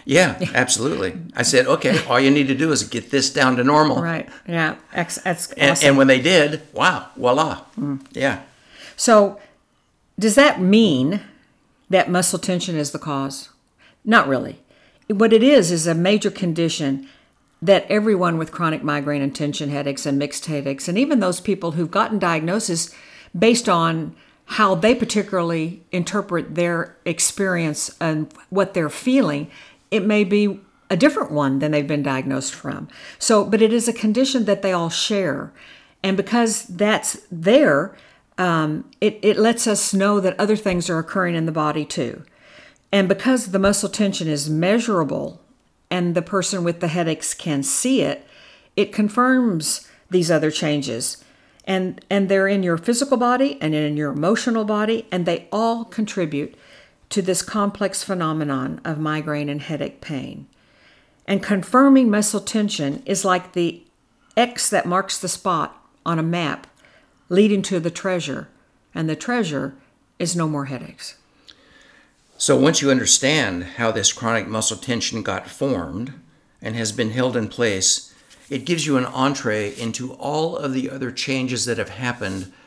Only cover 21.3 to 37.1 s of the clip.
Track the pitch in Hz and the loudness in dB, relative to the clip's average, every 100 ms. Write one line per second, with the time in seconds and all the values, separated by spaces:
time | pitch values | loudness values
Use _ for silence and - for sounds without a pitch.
21.3 | 175 - 196 170 156 165 180 226 214 180 | 0 -2 -2 -2 -2 -2 0 0 0 0
22.3 | 165 160 202 220 165 - - - - - | 0 -2 -2 -2 -4 -6 -10 -20 -20 -14
23.3 | 175 220 240 - 175 165 160 156 - _ | 0 2 4 2 2 2 0 -6 -12 _
24.3 | _ - - 208 180 214 254 233 214 196 | _ -8 2 2 4 4 2 0 -2 -2
25.3 | 190 170 165 160 185 _ 180 170 208 196 | 0 0 0 -4 -6 _ -6 -4 -4 -4
26.3 | 175 - 156 170 170 170 - - 165 - | -4 -4 -2 0 0 -4 -8 -6 -2 -2
27.3 | - 196 175 165 151 - - 165 156 156 | -2 -2 0 -2 -4 -8 -4 -2 -2 -4
28.3 | - - 185 196 - 156 - - 262 208 | -10 -6 -2 0 0 -4 -2 2 2 2
29.3 | 147 160 - - _ _ 208 196 214 202 | -2 -6 -14 -20 _ _ -2 2 2 2
30.3 | 208 208 190 - _ - 185 269 370 - | 2 2 -2 -10 _ -4 2 4 4 -2
31.3 | 147 139 135 151 151 147 147 143 131 131 | 0 0 0 0 0 0 -2 -2 -2 -2
32.3 | 135 135 - 147 147 151 - - - - | -4 -6 -8 -10 -10 -12 -16 -20 -6 2
33.3 | 220 202 214 220 233 233 233 214 214 269 | 2 4 4 4 4 0 0 0 2 2
34.3 | 262 202 196 196 180 165 - - 208 185 | 2 0 0 0 -2 -2 -2 -2 0 0
35.3 | 135 - - - - _ _ 190 190 196 | -2 -8 -14 -20 -20 _ _ -2 -2 0
36.3 | 233 233 202 - 175 208 214 - | 2 2 0 -6 -2 0 0 -2